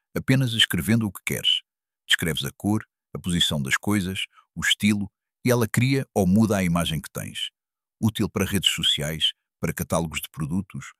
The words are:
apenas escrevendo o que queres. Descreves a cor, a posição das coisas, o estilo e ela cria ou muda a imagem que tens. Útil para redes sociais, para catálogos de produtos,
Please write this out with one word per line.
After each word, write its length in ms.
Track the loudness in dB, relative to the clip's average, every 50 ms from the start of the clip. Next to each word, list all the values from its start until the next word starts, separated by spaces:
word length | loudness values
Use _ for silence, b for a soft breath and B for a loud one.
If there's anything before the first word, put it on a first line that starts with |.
| _ _ _
apenas 360 | -4 0 2 2 2 2 0 2
escrevendo 540 | 2 2 2 2 0 2 2 2 2 2
o 60 | 0 -4
que 100 | -6 -6
queres. 380 | -6 -6 -2 0 0 -2 -2 -4 _ _ _ _ _ _ _ _ -2
Descreves 360 | -2 0 0 -2 -2 -2 -4
a 60 | -6
cor, 340 | -8 -4 -2 0 0 0 -2 -6 _ _ _ _ -14
a 40 | -10
posição 420 | -6 -2 0 0 0 0 0 -2 -2
das 140 | -2 -4
coisas, 500 | -2 0 0 0 0 0 -2 -6 -6 -8 b b b b b _
o 40 | -6
estilo 480 | -2 -2 0 2 2 2 2 2 -2 -6 -10 _ _ _ _ _ 0
e 40 | 2
ela 180 | 2 2 2 2
cria 360 | 2 2 2 4 2 0 -2 0 _
ou 140 | 2 4
muda 300 | 6 6 6 6 4 4
a 80 | 2 2
imagem 360 | 2 2 0 0 -2 -4 -6
que 100 | -8 -8
tens. 400 | -10 -10 -10 -10 -8 -8 -10 -10 -10 _ _ _ _ _ _ _ _ _
Útil 280 | -2 -2 0 0 -2 -2
para 160 | 0 -2 0
redes 260 | 0 0 0 0 0
sociais, 600 | 0 2 0 0 0 0 -2 -4 -4 -2 -2 -4 -4 _ _ _ _ _
para 120 | -4 -4 -4
catálogos 480 | -4 -4 -2 0 0 0 -2 -4 -8
de 80 | -10 -10
produtos, 640 | -8 -8 -6 -4 -4 -4 -4 -6 -12 -14 -14 -16 -20 _